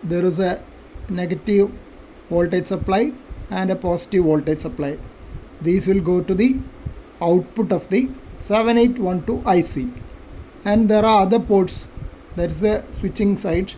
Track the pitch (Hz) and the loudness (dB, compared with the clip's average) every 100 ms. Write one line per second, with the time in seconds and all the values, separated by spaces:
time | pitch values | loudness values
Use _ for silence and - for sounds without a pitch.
0 | 175 175 180 160 190 - - - - - | -4 0 0 0 -2 -2 -10 -20 -20 -16
1 | - 180 180 180 - 202 202 - - - | -8 -6 -4 -4 0 2 2 0 -18 -20
2 | - - - 170 170 180 - 190 - 190 | -20 -20 -4 0 2 0 -2 -6 0 0
3 | 269 - - - - 190 190 185 185 175 | 0 -4 -14 -16 -8 -4 -2 -2 -2 -2
4 | - 190 165 156 147 156 160 - 143 151 | 0 2 4 2 2 -4 -4 -6 -6 -6
5 | - - - - - - 156 185 180 196 | -12 -18 -16 -16 -16 -6 0 0 2 0
6 | 165 180 175 185 240 262 - - - - | 2 0 0 2 2 2 -4 -10 -12 -12
7 | - - 170 180 175 - 196 175 - 196 | -20 -6 2 2 2 -4 0 0 0 0
8 | 262 - - - - 208 226 233 233 247 | 0 -6 -16 -16 -2 0 2 4 4 2
9 | 185 180 - 233 - 180 - - 127 - | -2 -2 -2 -4 2 2 2 -4 -6 -8
10 | - - - - - - 208 208 220 214 | -16 -20 -18 -18 -18 -8 0 2 4 4
11 | 214 214 190 226 240 226 185 - - - | 6 4 4 2 4 2 2 -4 -14 -14
12 | - - - - 175 156 208 214 - - | -14 -16 -14 -4 -4 0 0 0 -4 -6
13 | 196 - 202 196 190 165 196 | -6 0 0 0 0 -2 -2